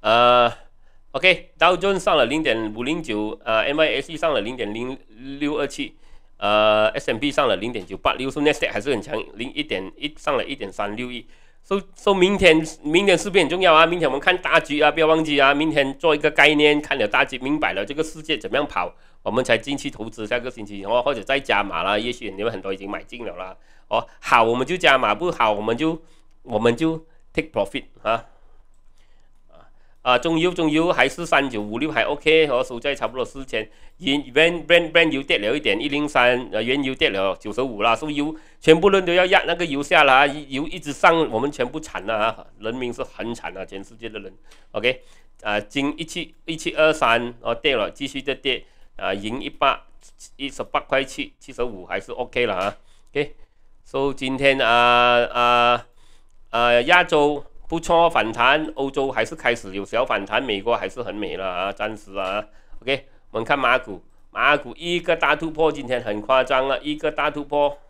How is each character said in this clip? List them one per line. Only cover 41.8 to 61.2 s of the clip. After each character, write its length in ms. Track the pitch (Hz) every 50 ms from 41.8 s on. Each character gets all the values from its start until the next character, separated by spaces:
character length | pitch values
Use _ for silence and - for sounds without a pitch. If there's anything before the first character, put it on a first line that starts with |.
惨 220 | - - - 92 90
了 100 | 104 113
啊， 300 | 110 107 113 110 - - - - -
人 140 | 107 110 117
民 180 | 131 127 123
是 120 | 123 - 131
很 320 | - - - 104 117 120
惨 200 | 113 - 82 90
啊， 100 | 95 92
全 180 | 87 95 98 98
世 100 | - 117
界 140 | 113 117
的 100 | 113 107 107
人。 140 | 98 95 92 - - - - - - -
OK， 300 | - 107 104 123 131 131 - - - - - - - - -
啊， 160 | 107 104 104
金 340 | 107 - - 143 139 143 147
一 80 | - 165
七， 280 | 160 - 175 160 - - - -
一 100 | - 160
七 180 | 156 - 170 -
二 180 | - 156 160 151
三， 400 | 156 143 117 117 117 120 120 120 -
哦， 120 | - 113 117
跌 220 | 117 - 143 135
了， 160 | 113 101 87
继 160 | - - 139
续 140 | 135 - 135
的 120 | 131 139 131
跌， 300 | - - 139 127 - - _ _ - - - _
啊， 180 | - 95 95 98
银 280 | 101 101 110 117 135
一 80 | - -
八， 340 | - - 143 139 - - - - - - - - - _ - - -
一 120 | - 139 139
十 140 | 127 - -
八 160 | - - -
块 240 | - - 139 135 139
七， 300 | 139 - - 135 - _ _
七 120 | - -
十 100 | 131 -
五 240 | 120 123 101 92 90
还 140 | 90 90 98
是 140 | 98 - -
OK 320 | - 123 120 - 127 123
了 100 | 110 98
啊。 220 | 90 95 101 - - _ - - - - -
OK，so 1000 | - 143 147 147 - - - _ _ _ - - - - _ - - 135 139 139 135
今 240 | - 135 131 135
天 200 | 127 139 139 135 135
啊， 680 | 127 113 120 120 120 120 120 120 120 123 120 120 120 120 -
啊， 520 | 120 120 120 120 120 120 120 120 117 - - _ - - - - - _ - _ - - -
啊， 300 | - 117 120 120 120 120 120
亚 200 | 143 175 180 175
洲 400 | 170 170 151 147 147 147 143 - - - - -
不 120 | - 160 165
错， 300 | 160 - 170 165 170 165
反 240 | - 127 107 110 110
弹， 320 | 117 117 127 139 156 156 156 -
欧 160 | - 139 135
洲 220 | 131 143 135 135
还 120 | 127 117 113
是 120 | 110 -
开 180 | - - 127 120
始 220 | 117 98 98 92
有 100 | 98 98
小 180 | 95 - 113 131
反 220 | 127 120 101 98
弹， 160 | 95 104 117
美 180 | 135 127 104 98
国 160 | 98 117 117
还 140 | 107 92 95
是 140 | - 127 120
很 100 | 95 95
美 240 | 104